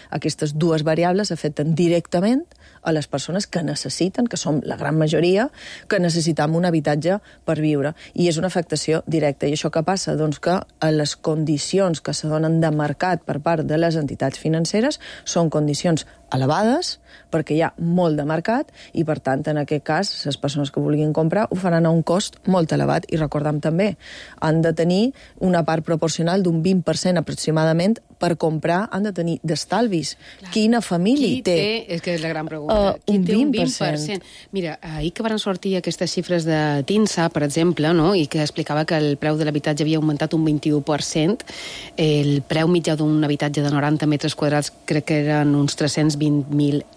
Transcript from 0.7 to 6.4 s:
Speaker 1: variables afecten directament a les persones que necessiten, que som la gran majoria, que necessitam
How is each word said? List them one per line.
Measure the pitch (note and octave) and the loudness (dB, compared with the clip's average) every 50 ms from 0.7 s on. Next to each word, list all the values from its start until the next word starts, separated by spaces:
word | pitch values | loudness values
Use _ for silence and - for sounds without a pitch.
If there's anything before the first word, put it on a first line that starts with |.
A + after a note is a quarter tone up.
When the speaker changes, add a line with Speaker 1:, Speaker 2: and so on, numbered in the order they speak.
| D#3+ D#3 D3+ | 2 2 2
Speaker 1:
variables | D#3+ D#3+ D#3+ E3+ F3+ F3+ G3 G#3+ - | 2 2 2 2 2 2 0 0 -2
afecten | E3+ - - D3+ - - D3 D#3+ D#3+ | -4 -4 -4 -4 -2 -2 0 0 2
directament | C#3+ F3 E3 E3+ E3+ E3 - - F3 F#3+ G#3+ B3 C#4+ F4 _ - _ - - - - | 2 4 4 4 2 0 0 0 0 2 2 2 2 0 _ -16 _ -20 -20 -20 -8
a | - E3 | -2 -2
les | D#3+ D#3 C#3+ - | 0 0 -2 -2
persones | - C#3 - - E3 G3+ G#3 - | -6 -6 -4 -4 -4 -4 -4 -4
que | - E3+ D#3+ | -4 -4 -2
necessiten, | D3 D3 - - C3 - - E3+ F#3+ - - A#3+ A#3 | -2 -4 -4 -6 -8 -4 -2 -2 -2 0 0 -2 -2
que | - | -2
som | D#3+ - D#3 D3+ D3 | -4 -2 -2 -2 -2
la | - - - | -2 -4 -6
gran | - D3 C#3+ D#3 | -4 -4 -2 0
majoria, | D#3+ D#3 D#3 D#3+ D3+ E3+ F3 F#3 G3+ B3 D4+ - - - - - - - - | 2 2 2 2 2 2 4 2 2 0 -2 -4 -12 -20 -18 -18 -14 -4 -2
que | G#3 F#3+ | 0 2
necessitam | F3 E3+ D#3+ E3+ D#3 E3 D#3 D#3 | 2 2 0 0 0 0 0 0